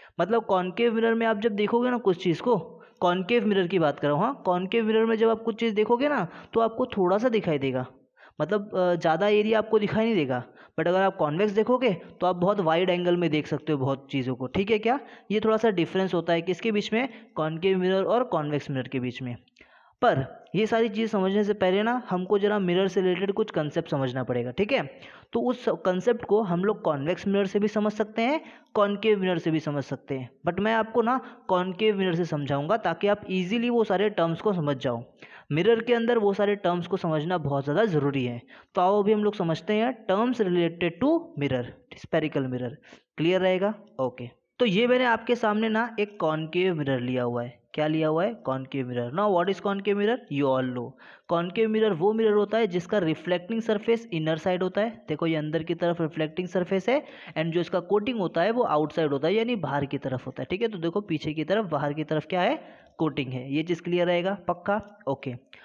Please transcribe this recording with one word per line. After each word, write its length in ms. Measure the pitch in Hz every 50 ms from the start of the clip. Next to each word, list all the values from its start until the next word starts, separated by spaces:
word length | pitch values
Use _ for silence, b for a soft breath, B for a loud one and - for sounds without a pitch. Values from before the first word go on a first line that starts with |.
| B B B -
मतलब 240 | - 185 233 233 220
कॉनकेव 500 | 226 196 185 180 185 180 - 233 240 214
मिरर 200 | 226 226 226 226
में 120 | 226 233
आप 140 | 226 220 208
जब 120 | 214 233
देखोगे 380 | 208 202 208 202 240 240 240 247
ना 80 | 247 233
कुछ 240 | 247 202 175 170
चीज़ 200 | - 180 160 -
को, 140 | - 247 233 175 - - B B B B B -
कॉनकेव 460 | 185 175 175 190 180 175 240 240 202
मिरर 200 | 214 202 190 180
की 120 | 175 196 180
बात 220 | 160 147 143 -
कर 80 | 151 143
रहा 80 | 147
हूँ, 80 | 147 202
हाँ, 180 | 254 269 - -
कॉनकेव 380 | 185 180 180 185 190 226 233 226
मिरर 200 | 214 220 220 226
में 120 | 226 226
जब 120 | 208 226 226
आप 140 | 226 220
कुछ 180 | - 233 214 214
चीज़ 140 | 233 226 208
देखोगे 340 | 208 214 220 240 233 277 294
ना, 180 | 294 247 180 165 B B B B
तो 80 | - 226
आपको 260 | 226 220 226 226 254
थोड़ा 320 | 247 - 208 180 180 190 214
सा 100 | 233 254
दिखाई 300 | 226 208 190 208 151 139
देगा, 280 | 139 135 127 127 127 - - - _ _ B B B B B -
मतलब, 360 | 156 156 202 208 202 208 -
अ, 180 | 190 180 180 175
ज़्यादा 340 | 170 170 165 160 165 202 208
एरिया 300 | 208 208 208 214 226 214
आपको 200 | 214 220 226 214
दिखाई 260 | 208 - - 214 220
नहीं 100 | 233 226
देगा। 300 | 180 147 127 131 123 120 - B B B B _ -
but 100 | - 170
अगर 120 | 180 185
आप 160 | 196 190 190
कॉन्वेक्स 360 | - 160 147 151 175 214 214
देखोगे 380 | 196 220 214 226 247 247 254 233 180 170 B B - -
तो 60 | -
आप 100 | 180 180
बहुत 240 | 175 170 190 208 202
वाइड 300 | 175 156 160 165 185 180
एंगल 260 | 180 180 180 180 175
में 120 | 175 175 160
देख 160 | 147 151 143
सकते 260 | - 151 139 - -
हो 60 | 156 139
बहुत 280 | 131 135 135 135 - -
चीज़ों 240 | - 139 123 127 127
को, 120 | 123 131
ठीक 240 | 127 - 190 202 202
है 80 | 226 214
क्या? 200 | 214 226 254 285 B B B B B -
ये 100 | 190 214
थोड़ा 160 | 214 220 220
सा 140 | 220 233 226
डिफरेंस 440 | 202 175 160 151 - 190 190 185 -
होता 180 | 170 165 175
है 100 | 170 170
किसके 300 | 170 185 180 - - 226
बीच 200 | 208 208 190 -
में? 160 | 214 226 262 254 B B B B -
कॉनकेव 420 | - 156 156 160 160 175 190 190 185
मिरर 260 | 180 185 190 190 190
और 200 | - 202 247 254
कॉन्वेक्स 460 | 247 185 160 147 147 147 143 - -
मिरर 180 | 143 131 123 127
के 120 | - 131
बीच 220 | 123 127 120 -
में। 120 | 131 123 120 - _ _ b b b b b b b b b _
पर 220 | - 240 262 135 135 - - - - - -
ये 120 | 180 220
सारी 220 | 214 240 226 226 233
चीज़ 220 | 196 214 226 214
समझने 340 | 220 196 185 190 196 208 208
से 80 | 202
पहले 300 | 214 208 196 185 185 202
ना 200 | 214 226 247 254 226 -
हमको 280 | 185 185 185 190 208 202
ज़रा 200 | 196 202 214 208
मिरर 300 | 190 175 175 185 196 190
से 120 | 180 202
रिलेटेड 320 | 185 185 180 170 196 196
कुछ 180 | 196 - 220 214
कॉन्सेप्ट 400 | - 165 151 147 - 170 151 -
समझना 320 | 156 139 135 127 123 135 123
पड़ेगा, 260 | - 123 123 120 123
ठीक 220 | 123 - 202 208
है? 100 | 277 220 156 135 - B B B B B B B
तो 80 | - 233
उस 240 | 240 247 240 240 - 226 175 170 -
कॉन्सेप्ट 400 | 190 180 185 175 170 160 - -
को 160 | - 196 214
हम 220 | 226 175 175 175 190
लोग 180 | 208 208 -
कॉन्वेक्स 440 | - 170 151 139 135 160 185 - -
मिरर 200 | 202 196 196 202
से 120 | 190 - 208
भी 100 | 208 208
समझ 240 | - 214 208 214
सकते 300 | 208 214 214 208 - 226
हैं, 180 | 226 254 302 320 B B B B B B -
कॉनकेव 460 | 214 202 202 202 196 208 220 214 202
मिरर 180 | 185 185 180 165
से 120 | - 170
भी 100 | 160 160
समझ 240 | - 160 143 143 127
सकते 340 | - - - - - 139 131
हैं, 120 | 127 120 - _ - 175
but 120 | 175 196
मैं 140 | 202 214 226
आपको 280 | 226 220 226 226 247
ना 180 | 220 226 254 262 B B B B - -
कॉनकेव 500 | 185 180 180 185 185 170 220 220 208 196
मिरर 160 | 190 185 165
से 100 | 165 180
समझाऊंगा 520 | 156 156 147 143 135 143 139 143 160 214
ताकि 320 | 226 220 175 - - - 202
आप 120 | 208 208 - -
ईजीली 400 | 185 185 180 175 226 240 233 247
वो 140 | 240 240 220
सारे 260 | - 190 185 208 214
टर्म्स 300 | 208 - 165 165 165 165
को 120 | - 214
समझ 240 | 196 175 147 147 143
जाओ। 260 | 127 - 135 120 117 123 - B B B B B B B -
मिरर 280 | 143 156 180 220 233 226
के 140 | 226 240 240
अंदर 240 | 233 233 233 240 226
वो 140 | 208 202 196
सारे 200 | 202 202 202 208
टर्म्स 300 | 202 - 175 175 175 170
को 100 | - 196
समझना 400 | 185 - 170 156 151 147 175 185 175
बहुत 260 | 147 139 143 139 131
ज़्यादा 200 | 143 147 185 233
ज़रूरी 400 | 220 165 147 135 143 135 139 123
है। 160 | 123 120 120 B B B B B B -
तो 60 | 180
आओ 220 | 180 185 202 208
अभी 100 | 196 208
हम 100 | 220 208 208
लोग 100 | 208 208
समझते 400 | - 180 165 160 151 - - 214
हैं 320 | 214 226 254 247 - -
terms 340 | - 185 208 233 247 247 247
related 580 | 214 180 175 175 170 165 170 170 180 170 170 -
to 100 | - 285 330 330 - - - 143
mirror, 240 | 143 139 131 123 120 117 - - _ - - -
spherical 520 | - - - 160 156 151 - 147 135 131
mirror। 200 | 127 123 127 120 - B B B B B B _ _
क्लियर 240 | - 151 170 185 185
रहेगा? 340 | 185 185 185 180 190 208 214 - - - _ -
ओके। 280 | 131 123 - - 120 120 - _ _ _ _ -
तो 80 | 247
ये 200 | 233 175 202 240
मैंने 180 | 240 247 254 254
आपके 300 | 240 226 226 226 - 240
सामने 340 | 233 233 214 208 214 226 220
ना 260 | 214 220 240 233 226 202
एक 200 | 208 208 - -
कॉनकेव 540 | 180 156 156 156 160 156 170 180 185 190 175
मिरर 260 | 156 143 139 135 123
लिया 220 | 120 123 127 127
हुआ 200 | 123 120 120 120
है। 140 | 120 127 - - _ _ -
क्या 120 | - 151
लिया 220 | 156 156 156 160 156
हुआ 160 | 156 160 180
है? 100 | 226 233
कॉनकेव 520 | - - 135 131 135 135 131 - 139 131 123
मिरर। 220 | 123 120 120 120
Now 160 | 139 185 208 208
what 220 | 190 170 180 196
is 120 | 190 190
concave 360 | - 202 196 196 196 208 202 202
mirror? 180 | 202 214 247 254 - -
You 140 | 147 139 143 135
all 220 | 131 131 127 127
know। 180 | 123 123 120 120 127 B B B B B B -
कॉनकेव 400 | 170 170 175 185 185 226 226 220
मिरर 240 | 214 220 220 214
वो 200 | 190 147 175 208
मिरर 200 | 220 220 220 214
होता 260 | 208 208 208 196 220 226
है 80 | 233
जिसका 320 | 202 175 180 170 - 220 208
रिफ्लेक्टिंग 640 | 175 160 156 - - 180 180 175 175 - 226 226
सरफेस 460 | 220 - 214 208 214 226 233 226 226 -
इनर 240 | - 160 156 156 165
साइड 260 | 160 - 196 180 175
होता 180 | 185 185 185 202
है। 240 | 208 233 220 - - -
देखो 180 | 156 151 170
ये 100 | 165 160
अंदर 260 | 156 151 151 156 165
की 120 | 160 170 170
तरफ 260 | 165 180 170 170 170
रिफ्लेक्टिंग 480 | 165 156 - 160 156 151 156 - 185 175
सरफेस 400 | - 190 180 175 190 190 185 -
है, 160 | - 202 B B B B B B - 160
and 140 | 160 170
जो 80 | 156 175
इसका 200 | 170 170 190 180
कोटिंग 380 | 170 175 196 208 208 262 247 220
होता 240 | 185 160 - 165
है 80 | 170 208
वो 120 | 226 247
आउटसाइड 480 | 233 - 147 151 156 143 - 170 160 147
होता 180 | 143 135 147 165
है, 60 | 196
यानी 220 | 220 226 240 247
बाहर 300 | 202 156 131 143 143 139
की 120 | 135 - 139
तरफ 280 | - 135 127 127 -
होता 160 | 131 - -
है, 40 | 131 -
ठीक 120 | 180 196
है? 60 | 233 226
तो 100 | 208 175
देखो 220 | 160 170 165 208
पीछे 320 | 202 - 160 143 - 156
की 120 | 151 160 151
तरफ, 200 | 160 190 220 220
बाहर 280 | 170 156 139 151 147
की 120 | 147 156 151
तरफ 220 | - 156 151 -
क्या 140 | - 185 180
है? 480 | 180 226 311 - - - - - - - _ -
कोटिंग 340 | 165 156 135 147 135 123
है। 200 | 127 127 127 139 139
ये 80 | 156
चीज़ 200 | 165 170 175 -
क्लियर 240 | - 175 175 175 175
रहेगा? 300 | 175 175 175 175 190 196 190 - -
पक्का? 320 | 175 175 - 202 202 214 208 - - - - 139
ओके। 260 | 135 - - 135 120 120 _ B B B